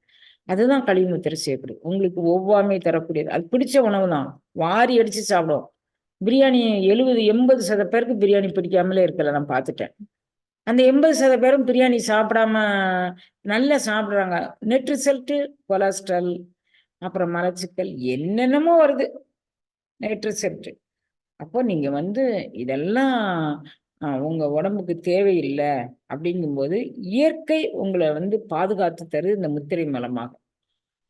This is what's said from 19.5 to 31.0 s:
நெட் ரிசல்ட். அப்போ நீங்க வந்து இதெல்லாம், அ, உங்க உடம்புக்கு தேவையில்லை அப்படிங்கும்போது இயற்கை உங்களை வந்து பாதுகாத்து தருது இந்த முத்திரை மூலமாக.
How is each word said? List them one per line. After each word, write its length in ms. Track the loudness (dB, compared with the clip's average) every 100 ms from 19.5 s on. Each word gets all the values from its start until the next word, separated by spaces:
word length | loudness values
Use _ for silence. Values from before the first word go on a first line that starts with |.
| _ _ _ _ -10
நெட் 300 | -8 -6 -6
ரிசல்ட். 440 | -6 -6 -8 -16 -20 _ _ _ _ _ -20
அப்போ 260 | -8 -2
நீங்க 280 | 0 0 -2
வந்து 600 | -2 -4 -2 -2 -2 -6
இதெல்லாம், 680 | -10 -6 -4 -2 0 0 0 -2 -2 -4 -6 -10 _ _ -12
அ, 40 | -6 -4
உங்க 300 | -4 -2 -2
உடம்புக்கு 480 | 0 -2 -4 -6 -6
தேவையில்லை 720 | 0 2 2 2 0 -2 -2 -2 -4 -14 -14
அப்படிங்கும்போது 640 | -8 -4 -4 -4 -2 -2 -2 -6
இயற்கை 760 | -10 -4 0 0 0 -2 -2 -2
உங்களை 420 | -4 -4 0 0
வந்து 300 | 0 -2 -4
பாதுகாத்து 680 | -4 -4 -2 0 -2 -4 -6
தருது 240 | -4 -2 -2
இந்த 140 | -2
முத்திரை 360 | -4 -4 -4 -4
மூலமாக. 540 | -4 -4 -6 -8 -14 _ _ _ _ _ _